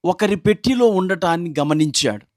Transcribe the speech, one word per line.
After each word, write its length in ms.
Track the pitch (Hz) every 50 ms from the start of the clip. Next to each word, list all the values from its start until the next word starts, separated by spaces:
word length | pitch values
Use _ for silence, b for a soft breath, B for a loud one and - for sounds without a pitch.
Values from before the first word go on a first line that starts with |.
| -
ఒకరి 300 | 175 180 - 214 202 202
పెట్టిలో 500 | 180 - 208 208 - - 240 262 247 247
ఉండటాన్ని 680 | 233 208 185 185 185 190 170 185 175 165 170 175 170 151 151
గమనించాడు. 680 | 143 147 151 156 156 151 139 - 143 139 107 104 - _ _